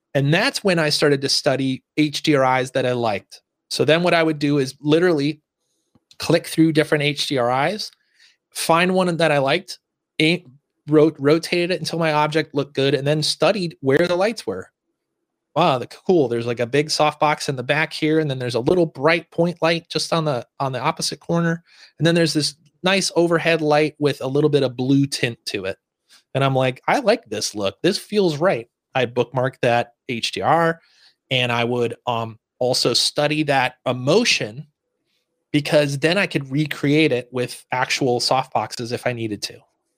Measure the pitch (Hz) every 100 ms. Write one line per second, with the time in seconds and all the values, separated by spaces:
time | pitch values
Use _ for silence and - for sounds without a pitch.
0 | _ 143 139 170 254 - 196 170 156 -
1 | 151 139 135 - 147 131 135 131 _ -
2 | 151 143 156 139 131 131 131 139 127 123
3 | 113 104 - - _ _ - - 131 160
4 | 175 170 160 151 147 143 131 - 147 160
5 | 180 156 143 156 _ _ _ _ _ _
6 | _ - - 165 - - 165 156 147 156
7 | 143 143 - 135 120 131 156 208 - _
8 | _ _ _ _ _ - - 165 180 185
9 | 180 165 160 143 135 175 - - _ _
10 | _ - 160 175 135 - _ _ - 151
11 | 160 156 139 165 - 175 175 175 160 165
12 | 160 151 156 156 151 143 135 - 135 139
13 | 143 156 147 - 156 208 170 - 135 147
14 | 175 175 208 - - 92 90 _ _ _
15 | _ _ _ _ _ 143 170 131 - -
16 | - 180 123 117 120 120 120 143 156 -
17 | 151 - 151 156 - 131 127 147 160 -
18 | 156 160 151 131 123 120 135 185 160 -
19 | 147 170 - - 175 170 160 165 - 156
20 | - 170 156 123 - - 135 127 147 -
21 | - 156 - 170 170 165 _ - - -
22 | 160 170 160 156 139 - _ _ 180 190
23 | 180 170 170 165 160 165 151 147 156 -
24 | 147 143 131 139 147 143 131 123 131 139
25 | 139 - 123 117 - 101 92 - _ _
26 | _ - _ 135 135 131 131 127 - 233
27 | 220 240 - 104 - 104 98 - 165 202
28 | - 208 185 143 185 131 - _ _ 131
29 | 120 123 117 131 131 - 123 120 117 _
30 | - 120 - 92 104 160 165 165 _ _
31 | _ _ - 131 123 120 120 123 117 -
32 | - 113 113 110 _ - 123 127 135 127
33 | - - 147 151 143 139 127 - 131 127
34 | 131 202 240 - 110 120 - _ _ _
35 | _ _ _ _ _ 147 143 151 143 139
36 | 160 190 185 147 135 139 151 - 143 151
37 | 156 123 - 127 120 - - 127 131 -
38 | 135 120 - 131 127 113 110 - 117 117
39 | 127 120 110 104 - - _ _ _